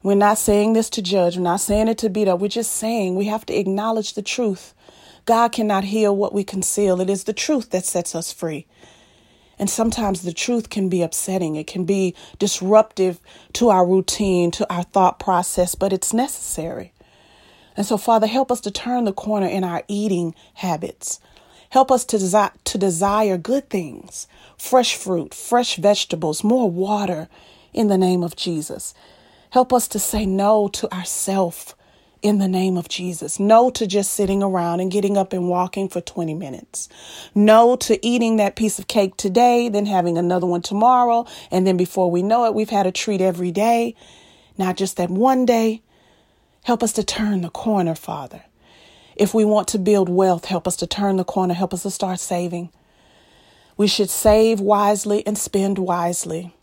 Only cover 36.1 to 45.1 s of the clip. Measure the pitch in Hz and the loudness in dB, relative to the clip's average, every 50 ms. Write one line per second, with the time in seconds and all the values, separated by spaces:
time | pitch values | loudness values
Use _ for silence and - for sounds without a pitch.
36.1 | - - 170 160 156 160 190 139 127 - - _ - - - - - - - - | -8 -6 -6 -6 -6 -8 -8 -10 -12 -14 -16 _ -14 -14 -14 -14 -16 -20 -20 -20
37.1 | - - - - _ 202 208 214 214 220 233 240 247 247 - - 226 196 - 233 | -18 -18 -20 -4 _ 4 6 8 8 8 8 6 4 2 2 0 0 0 2 0
38.1 | 240 247 233 226 226 220 208 196 - - 220 214 - - 190 _ - 226 202 190 | 0 2 2 2 2 2 2 0 0 -2 -2 -2 -2 -4 -12 _ 0 2 2 2
39.1 | - - - 202 180 226 240 247 240 240 240 240 208 208 208 202 202 185 175 175 | 0 -4 -4 0 4 4 6 6 6 4 2 0 0 -2 -2 0 0 0 0 2
40.1 | 170 165 175 175 180 180 175 180 175 175 170 - 196 202 220 247 254 247 247 240 | 0 0 0 0 0 0 0 0 -2 -2 -4 -4 -2 2 4 4 6 6 4 2
41.1 | 233 233 233 - - - - - - 190 185 196 185 175 185 175 - 196 185 180 | 2 0 -2 -4 -12 -20 -16 -4 -2 0 2 2 2 2 0 -2 0 0 0 2
42.1 | 170 175 180 202 220 240 240 226 208 214 220 208 233 202 196 185 185 - - - | 2 0 0 2 2 2 2 2 0 0 -2 0 0 0 0 0 -2 -4 -4 -2
43.1 | 208 190 185 190 175 170 180 180 165 190 208 226 233 233 233 233 226 _ - - | 0 2 2 0 0 0 -4 -4 -2 0 2 2 2 2 0 -2 -6 _ -20 -20
44.1 | - - - _ _ _ _ _ _ - 190 185 180 - 196 185 - - 180 175 | -20 -20 -20 _ _ _ _ _ _ -4 -2 -2 0 -2 -4 -4 -2 -4 -4 -2